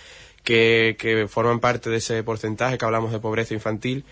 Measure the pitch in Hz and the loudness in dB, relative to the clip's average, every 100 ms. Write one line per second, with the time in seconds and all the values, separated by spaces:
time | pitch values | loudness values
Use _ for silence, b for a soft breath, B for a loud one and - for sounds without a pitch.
0 | B B B B - 117 113 113 113 104 | B B B B 2 4 6 4 2 0
1 | 113 110 101 117 117 117 123 117 117 113 | 0 0 0 0 2 2 0 0 -2 -2
2 | - 113 113 110 110 104 123 123 113 113 | -2 -2 -2 -4 -4 -2 -2 0 0 0
3 | 113 110 113 110 113 110 113 110 127 131 | 0 -4 -2 -2 -2 -4 -4 -4 -4 -6
4 | - | -8